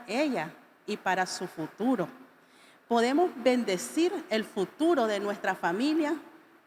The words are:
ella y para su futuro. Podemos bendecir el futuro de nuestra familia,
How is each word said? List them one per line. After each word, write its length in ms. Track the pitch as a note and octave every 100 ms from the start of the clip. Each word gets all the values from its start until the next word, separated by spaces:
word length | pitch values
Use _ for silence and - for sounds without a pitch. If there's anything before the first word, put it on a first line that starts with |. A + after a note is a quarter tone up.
| -
ella 440 | A#3+ D4+ E3 E3 - - _ -
y 100 | G#3
para 300 | F#3+ F#3 F#3
su 220 | - F3+
futuro. 600 | - D#3 - B3 A#3 D#3+ - - - _ - - - -
Podemos 440 | A#3 A#3+ C#4+ F4+ -
bendecir 720 | B3+ B3 G3+ F3+ - D#4 F4+ F#4+ -
el 140 | A3
futuro 640 | G#3+ G3+ F3+ - D#4+ D4+ A3
de 120 | G3+
nuestra 360 | G#3 G3+ G3+ F#3+
familia, 600 | F3 F#3+ D4 D#4+ D4 D#4 - - - _